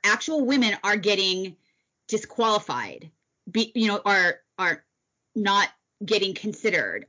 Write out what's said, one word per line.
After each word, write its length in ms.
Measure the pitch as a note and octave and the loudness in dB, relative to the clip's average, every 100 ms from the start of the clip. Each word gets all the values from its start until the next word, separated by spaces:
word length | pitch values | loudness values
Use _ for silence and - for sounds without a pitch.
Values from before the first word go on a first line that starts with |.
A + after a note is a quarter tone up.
actual 420 | G3+ G3+ - D#4 | -2 0 0 0
women 300 | B3+ C#4 A3 G3 | 2 2 2 0
are 140 | G3+ G#3 | -2 0
getting 580 | G3 G3 F#3+ F#3 F#3+ - _ _ _ _ - | 2 2 2 -2 -6 -12 _ _ _ _ -6
disqualified, 1040 | G#3+ - - A3+ G#3 - B2 G2+ C2+ D#3+ _ _ _ - | -6 -4 -2 2 0 0 -6 -6 -12 -20 _ _ _ -4
be, 220 | A3 A3+ | -2 0
you 120 | A#3+ A3 | 0 0
know, 140 | G#3 | 0
are, 300 | G3+ F#3+ F3 - _ - | 2 4 2 0 _ -4
are 260 | F3+ - _ _ _ _ _ | -2 -4 _ _ _ _ _
not 340 | A3 G3 G3+ - - _ - | -4 2 2 0 -4 _ -10
getting 280 | G3+ G#3 G3 | -2 0 0
considered 720 | E3 G#3+ - G#3+ E3+ G2 F#2 | -6 -8 -4 -2 -2 -2 -6